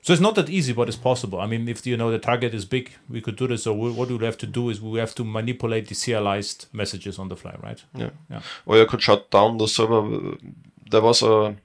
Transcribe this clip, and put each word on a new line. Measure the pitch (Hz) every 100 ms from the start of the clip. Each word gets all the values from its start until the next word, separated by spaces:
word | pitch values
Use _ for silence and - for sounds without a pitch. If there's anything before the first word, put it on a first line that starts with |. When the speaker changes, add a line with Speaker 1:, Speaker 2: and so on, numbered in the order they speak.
Speaker 1:
So | -
it's | 170
not | 202
that | 214 156
easy, | 190 131
but | 117 117
it's | -
possible. | 127 123 104 90
I | 104
mean, | 113 117
if, | 113 123
you | 117
know, | 117
the | 113
target | - 120 120 110
is | 98
big, | 131 127 - -
we | 117
could | 113 101
do | 127
this. | 117
So | 117
we, | 104 117
what | 117 123
we | 120 113
have | 110
to | -
do | 135 120
is | 104
we | 110 113
have | 113
to | -
manipulate | 113 110 113 123 117 110 104
the |
serialized | - - 110 101 101 101 - -
messages | - 98 98 98 95
on | 95
the | 90
fly, | - -
right? | - - _
Speaker 2:
Yeah. | - - - -
Speaker 1:
Yeah. | 117 - - -
Speaker 2:
Or | 110
you | 113
could | 107
shut | - 104 -
down | 101 110 113
the | 107
server. | - 113 113 107 - - - - - - _ -
There | 110
was | 113 117
a | 113 107 107 101